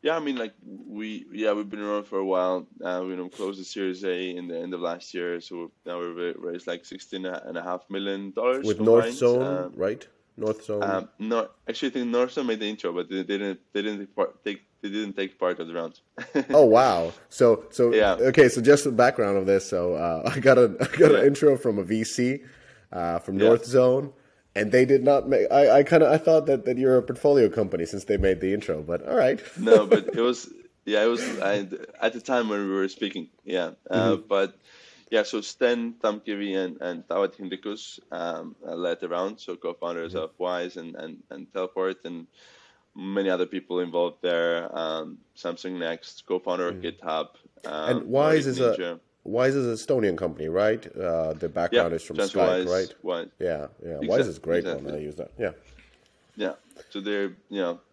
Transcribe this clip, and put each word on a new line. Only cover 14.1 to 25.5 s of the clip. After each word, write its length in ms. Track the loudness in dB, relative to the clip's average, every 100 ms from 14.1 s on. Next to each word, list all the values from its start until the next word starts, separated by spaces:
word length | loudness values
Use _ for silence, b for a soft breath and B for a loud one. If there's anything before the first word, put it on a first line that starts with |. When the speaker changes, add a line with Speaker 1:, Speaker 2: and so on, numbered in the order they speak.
| -4
Speaker 1:
part, 280 | -4 -4
take, 180 | -10 -10 _ _
they 80 | -8
didn't 240 | -6 -6 -6
take 220 | -8 _
part 220 | -4 -4
of 80 | -8
the 60 | -8
round. 240 | -10 _ _ -18
<laughs> 260 | -6 -4 2
Speaker 2:
Oh, 160 | 6 8
wow! 480 | 8 6 2 -2 -6 _
So, 360 | 2 4 4 0
so, 240 | 0 4
Speaker 1:
Yeah. 200 | 6 4
Speaker 2:
okay, 360 | 4 2 6 6
so 100 | 6
just 260 | 6 6 6
the 60 |
background 460 | 4 4 4 0 2
of 80 | 2
this. 240 | 2 2
So, 240 | -2 -2
uh, 300 | -2 -2 -2 -4
<laughs> 100 | 2
I 40 |
got 180 | 6 8
a, 180 | 6 4
I 160 | -4 6
got 140 | 8
an 60 | 8
Speaker 1:
Yeah. 60 | 6
Speaker 2:
intro 300 | 6 4 4
from 200 | 0 -2
a 60 |
V 200 | -2 -2
C, 360 | -2 0 0 -2 b b b b b
uh, 280 | -6 -4 -4
from 180 | -4 2
Speaker 1:
Yeah. 120 | 6
Speaker 2:
North 160 | 4 4
Zone, 480 | 4 4 2 -2 b b b b -4
and 160 | 2
they 140 | 4 6
did 180 | 6
not 260 | 6 2 2
make, 220 | 2 4